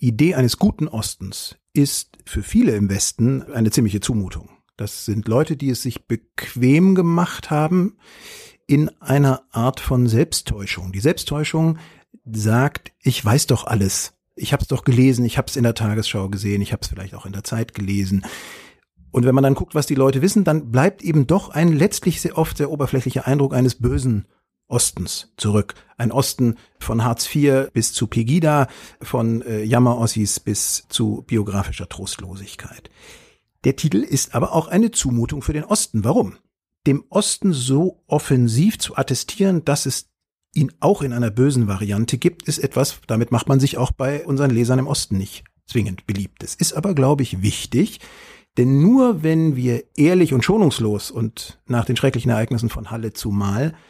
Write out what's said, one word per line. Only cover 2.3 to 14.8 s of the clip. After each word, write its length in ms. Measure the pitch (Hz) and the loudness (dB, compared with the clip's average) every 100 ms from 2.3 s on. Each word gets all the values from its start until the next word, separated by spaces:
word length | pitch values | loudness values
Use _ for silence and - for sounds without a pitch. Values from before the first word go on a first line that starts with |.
| - | -8
viele 300 | 101 220 233 | 0 2 4
im 180 | 107 101 | 4 0
Westen 500 | 98 - - 113 135 | 0 -2 0 0 0
eine 300 | - 120 110 | -4 0 0
ziemliche 300 | - 110 101 | 2 0 0
Zumutung. 500 | - 113 92 71 - _ _ - | -2 -4 -4 -10 -16 _ _ -12
Das 300 | 104 - - | -10 -8 -6
sind 200 | 107 107 | -4 0
Leute, 300 | 117 156 143 | 0 0 -2
die 140 | 135 | -4
es 100 | 120 | -4
sich 260 | 127 - - | -6 -8 -6
bequem 880 | 117 _ - - 123 123 151 190 | -6 _ -12 -8 2 4 6 6
gemacht 560 | 190 170 170 175 - - | 4 2 2 0 -4 -4
haben 460 | 151 156 180 185 - - - - - - _ - | 0 2 2 0 -4 -20 -20 -20 -20 -20 _ 0
in 240 | 143 - - | 2 2 -2
einer 440 | - 139 139 131 _ | 0 4 4 2 _
Art 280 | 123 123 - | -2 -2 -2
von 260 | - 127 123 | 0 2 4
Selbsttäuschung. 840 | 113 160 - - 107 98 - 92 | 2 2 -2 -6 -6 -8 -10 -8
Die 80 | 98 | -2
Selbsttäuschung 800 | 127 185 - 147 151 160 165 160 - _ _ - - | 0 0 -4 -4 -2 0 0 0 -8 _ _ -20 -8
sagt, 600 | 110 107 113 139 - - _ | -2 2 4 2 -2 -16 _
ich 240 | - - | -2 0
weiß 220 | 104 147 - | 2 2 2
doch 200 | 123 - | 0 0
alles. 460 | 107 98 - - _ _ | 0 0 -2 -8 _ _
Ich 200 | - - | -10 -4
hab's 120 | 143 - | -2 -2
doch 180 | 135 | -2